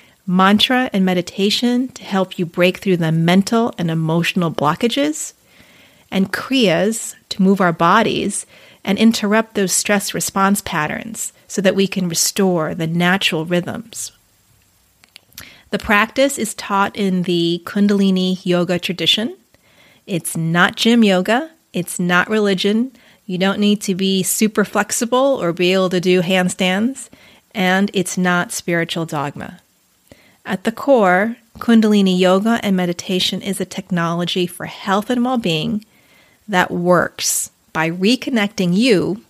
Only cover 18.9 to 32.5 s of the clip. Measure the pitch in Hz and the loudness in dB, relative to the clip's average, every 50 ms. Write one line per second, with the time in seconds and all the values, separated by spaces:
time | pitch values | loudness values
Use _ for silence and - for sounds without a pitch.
18.9 | 175 - 165 165 - 214 226 302 370 - _ _ _ _ _ _ _ _ _ _ | -6 -2 -2 0 0 0 -2 -6 -8 -12 _ _ _ _ _ _ _ _ _ _
19.9 | _ _ _ - 202 160 - - - 165 160 165 165 175 185 - - - - 226 | _ _ _ -6 -6 -6 -6 -6 -6 -4 -2 0 2 2 2 2 2 0 2 4
20.9 | 240 240 220 202 190 180 185 208 220 254 320 320 - _ _ _ - 180 175 - | 6 6 6 6 4 2 2 0 0 -2 -2 -6 -12 _ _ _ -8 -6 -6 -6
21.9 | - - 180 175 175 180 - - 214 220 208 202 196 185 - 202 214 220 247 262 | -6 -4 -2 2 2 2 2 0 0 0 0 0 0 0 0 0 0 0 -2 -4
22.9 | - _ _ - _ _ _ - 180 170 185 196 196 202 208 208 208 208 - - | -8 _ _ -20 _ _ _ -8 -4 -2 0 0 0 2 2 2 2 0 0 -4
23.9 | 185 180 190 190 190 190 175 - - - 220 214 - 220 202 - - 208 208 - | -2 -2 0 0 0 0 0 -2 0 0 0 0 2 0 -2 0 0 -2 -2 -2
24.9 | - - 247 233 247 254 269 277 269 - 175 170 170 180 180 180 190 190 185 180 | -4 -4 -2 0 2 2 2 2 2 0 -2 -4 -2 0 0 2 2 2 2 0
25.9 | 185 180 170 185 180 185 170 175 185 185 180 180 - - 190 185 185 196 220 262 | 0 0 2 2 2 2 2 2 2 2 0 0 0 0 0 0 2 0 0 -2
26.9 | 269 - - - - - - - - _ _ _ - - 185 185 185 190 202 202 | -4 -6 -14 -20 -20 -20 -20 -20 -20 _ _ _ -4 -2 0 2 2 2 0 0
27.9 | - 202 180 - - 185 180 180 180 175 175 - - - - 185 170 170 165 170 | 0 -2 -4 -2 -2 -2 0 2 2 0 -2 -4 -8 -8 -4 -2 -2 -2 -2 -4
28.9 | - 170 165 165 160 147 139 143 - - - - 180 - _ _ _ _ _ _ | -4 -6 -6 -4 -4 -6 -6 -6 -8 -10 -14 -14 -16 -18 _ _ _ _ _ _
29.9 | _ _ _ _ - - _ _ _ _ - - 185 185 - 233 226 - - 285 | _ _ _ _ -20 -20 _ _ _ _ -8 -8 -8 -4 -4 -6 -6 -2 2 2
30.9 | 277 233 202 180 180 185 208 226 233 - _ _ - - - 240 233 220 220 214 | 4 4 6 4 4 2 2 -2 -4 -8 _ _ -18 -4 2 4 4 6 6 6
31.9 | 208 202 196 190 180 180 185 180 185 196 208 226 | 4 4 4 4 4 4 4 4 4 4 2 0